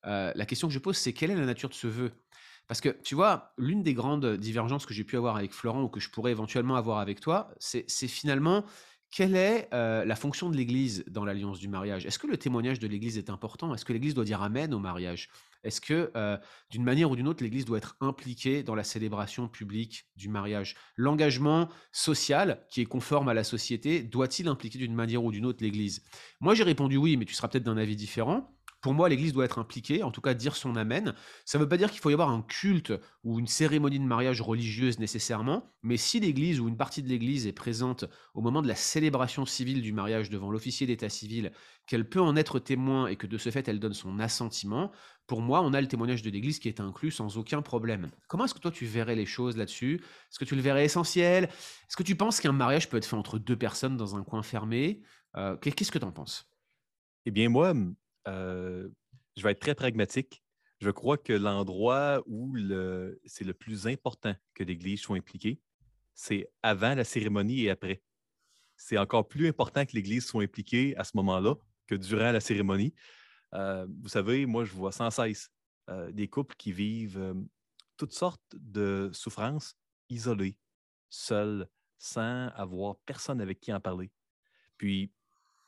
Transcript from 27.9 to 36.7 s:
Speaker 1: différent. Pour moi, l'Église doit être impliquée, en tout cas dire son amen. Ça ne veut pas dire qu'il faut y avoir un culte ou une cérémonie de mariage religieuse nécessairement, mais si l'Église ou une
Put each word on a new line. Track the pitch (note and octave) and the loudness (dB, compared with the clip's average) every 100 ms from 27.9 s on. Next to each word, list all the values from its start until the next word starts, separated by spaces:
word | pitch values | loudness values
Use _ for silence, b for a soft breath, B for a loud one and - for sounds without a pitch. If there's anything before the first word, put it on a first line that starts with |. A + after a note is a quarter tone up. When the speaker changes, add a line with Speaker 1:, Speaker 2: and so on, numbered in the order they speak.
| G#2+ | -2
Speaker 1:
différent. | G#2 - A2+ A3 C4+ _ - - | -4 -2 0 0 -2 _ -20 -4
Pour | C3+ | 2
moi, | C#3+ F3 | 6 6
l'Église | C3 D#3+ | 6 2
doit | C3 | 2
être | B2+ - | 0 0
impliquée, | A2+ B2 - D#3 | -6 -6 -2 0
en | D#3 | 0
tout | - | -2
cas | C#3 | 0
dire | A#2 C3 - | 0 0 -2
son | C3+ A#2 | -2 0
amen. | A2 C#3 G#3 G#2+ B B | 0 0 -2 -4 B B
Ça | B C#3+ | B 2
ne | |
veut | D3 | 4
pas | F3 | 4
dire | G#3 | 2
qu'il | - | 2
faut | D3+ | 2
y | |
avoir | D3 D#3 | 4 4
un | A#2 | 2
culte | A2 - G3 F3+ - G2+ B B A#2 | -2 -2 2 4 2 -4 B B -2
ou | A2+ | -2
une | A#2 | 0
cérémonie | - D#3 D3+ C#3+ C#3 | 2 4 4 4 2
de | C3+ | 2
mariage | A#2 B2+ A#2+ | 4 4 2
religieuse | - A2+ A2+ G#2+ B2+ A2+ | 0 0 0 0 2 2
nécessairement, | A2 A2+ - A2 A#2+ F#3+ - B | -2 -2 -2 0 0 0 -2 B
mais | A2+ B2 | 0 0
si | - A#3 | 2 2
l'Église | G3+ C3+ E3 D3 | 2 4 2 2
ou | |
une | A#2 | 2